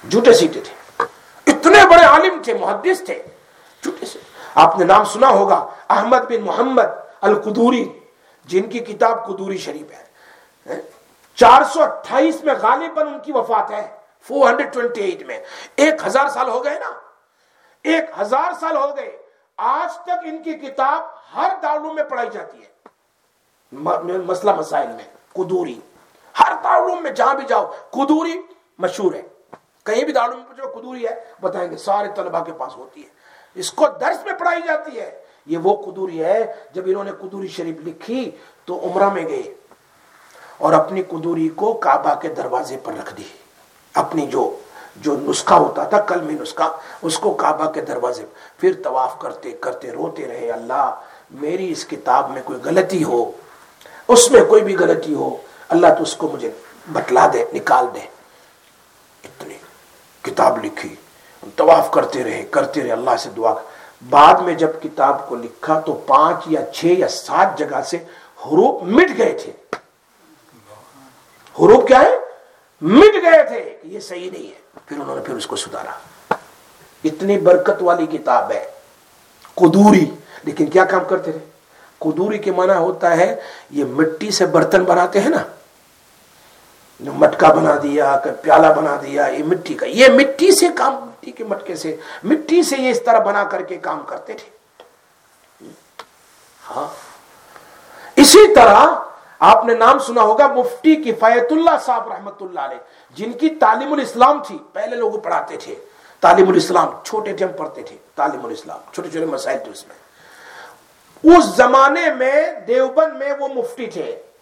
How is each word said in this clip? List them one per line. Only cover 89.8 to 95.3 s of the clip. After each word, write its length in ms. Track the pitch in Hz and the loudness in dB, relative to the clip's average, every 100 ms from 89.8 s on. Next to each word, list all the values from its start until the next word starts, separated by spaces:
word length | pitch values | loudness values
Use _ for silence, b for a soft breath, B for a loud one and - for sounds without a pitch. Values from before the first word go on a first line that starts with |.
| - | -4
یہ 220 | 196 262 | 6 8
مٹی 440 | 262 277 - 370 | 8 4 4 4
سے 140 | - 349 339 | 6 4 2
کام، 180 | 277 | -2
مٹی 380 | 269 - - - | -2 -12 -18 -20
کے 120 | - | -14
مٹکے 320 | 220 196 - 165 | -10 -10 -8 -10
سے، 200 | 160 151 B B | -8 -10 B B
مٹی 400 | 185 311 - 339 | -2 -2 2 2
سے 120 | 330 269 | 2 0
یہ 120 | 254 | -2
اس 100 | 240 | 0
طرح 160 | 240 226 | 2 2
بنا 240 | 202 202 | 2 -2
کر 180 | 202 190 | -4 -6
کے 160 | - 170 | -10 -10
کام 260 | - 151 | -8 -10
کرتے 300 | - - - | -10 -16 -14
تھے۔ 160 | 110 - _ _ _ - _ _ _ _ | -18 -18 _ _ _ -20 _ _ _ _